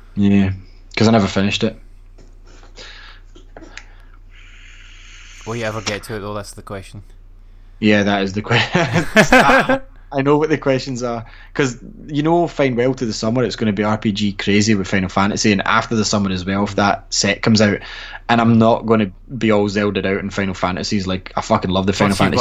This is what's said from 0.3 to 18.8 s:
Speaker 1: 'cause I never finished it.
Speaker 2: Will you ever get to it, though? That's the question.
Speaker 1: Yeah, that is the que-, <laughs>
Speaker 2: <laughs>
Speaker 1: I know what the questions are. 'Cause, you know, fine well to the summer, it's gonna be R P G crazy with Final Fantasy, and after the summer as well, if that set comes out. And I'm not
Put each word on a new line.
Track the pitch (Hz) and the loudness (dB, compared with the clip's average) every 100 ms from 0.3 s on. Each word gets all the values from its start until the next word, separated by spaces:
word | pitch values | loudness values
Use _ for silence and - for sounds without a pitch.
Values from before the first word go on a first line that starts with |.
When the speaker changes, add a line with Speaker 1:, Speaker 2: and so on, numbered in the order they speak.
| 101 95 95 - - - | 4 2 -2 -10 -20 -10
Speaker 1:
'cause | - 110 | 2 4
I | |
never | 113 98 | 4 2
finished | 101 98 - | 0 -2 0
it. | 113 - - - - - - - - - - - - - - - - - - - - - - - - - - - - - - - - - - - - - - | -4 -6 -14 -20 -20 -20 -20 -20 -20 -20 -20 -20 -20 -20 -20 -20 -20 -20 -20 -20 -20 -20 -20 -20 -20 -20 -20 -20 -20 -20 -20 -20 -20 -20 -20 -20 -20 -18 -12
Speaker 2:
Will | 117 | -6
you | |
ever | 110 92 | -6 -6
get | 95 101 | -6 -8
to | - 110 | -8 -8
it, | |
though? | 101 | -8
That's | 104 95 | -8 -10
the | - | -14
question. | - 98 - 107 - - - - - - - - | -14 -14 -14 -18 -18 -20 -20 -20 -20 -20 -20 -2
Speaker 1:
Yeah, | 107 104 | 2 2
that | 143 101 | 2 0
is | 98 | -2
the | 101 | -4
que-, | - | -2
<laughs> | 117 113 180 147 147 156 220 180 254 233 262 240 269 - | 0 2 0 0 0 0 2 4 6 6 4 2 -2 -4
Speaker 2:
<laughs> | - - | -18 -8
Speaker 1:
I | 143 | -2
know | 139 147 | 2 2
what | 156 | 2
the | 147 | 0
questions | 139 131 139 120 | 0 0 -2 -6
are. | 123 117 113 - - | -6 -6 -10 -18 -8
'Cause, | - 135 117 - - - | -2 -2 -4 -14 -18 -8
you | 147 | -2
know, | 151 175 165 | 2 2 0
fine | - 139 117 | 0 0 0
well | 127 | 0
to | 127 117 | -2 -4
the | |
summer, | 104 110 123 | -4 -2 0
it's | 113 - | -2 -2
gonna | 110 | -2
be | 101 | 0
R | 104 107 | 0 0
P | 113 | -2
G | 101 104 | 0 -2
crazy | 95 - 104 104 | -2 0 2 2
with | 101 92 | 0 0
Final | 98 90 | -2 -2
Fantasy, | - 98 - 110 | 0 0 0 0
and | 101 | 0
after | - 110 - 113 | 2 0 0 -2
the | |
summer | 101 107 98 | 0 0 -2
as | 92 | -2
well, | 90 98 | -4 -2
if | 101 104 | -2 0
that | 101 - - | 0 0 -4
set | - 101 - | -2 -2 0
comes | 120 110 | 2 4
out. | 107 98 - - - - - | 4 0 -6 -16 -16 -12 -2
And | 120 | 2
I'm | 117 113 | 4 6
not | 113 113 | 6 4